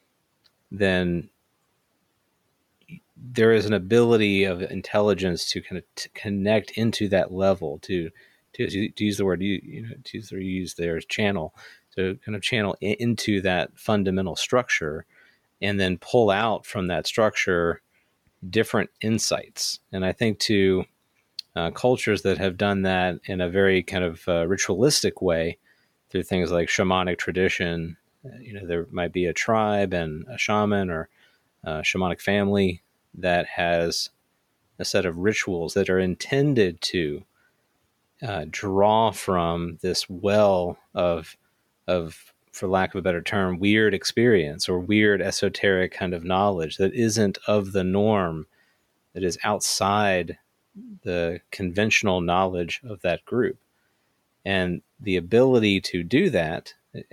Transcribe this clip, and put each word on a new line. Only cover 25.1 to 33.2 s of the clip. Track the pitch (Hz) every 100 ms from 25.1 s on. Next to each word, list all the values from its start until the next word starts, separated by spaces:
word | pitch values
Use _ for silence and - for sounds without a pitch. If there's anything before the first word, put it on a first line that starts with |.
| -
way | 92 82 82 - _ _ _ _ _
through | 95
things | - 92 82
like | 87 80
shamanic | - 95 92 92 87
tradition, | - 87 95 - 90 85 82 82 _ _ 135
uh, | 123
you | 127
know, | 101 90
there | 87 82
might | 92 87
be | 90 87
a |
tribe | 80 - 110 107 104 98
and | 90 80 78 -
a | -
shaman | - 107 104 101 95
or | 80 - _ _ _ _ _
a | 85 78
shamanic | - 95 92 87
family | - 101 98 101 95 90 _ _ _
that | -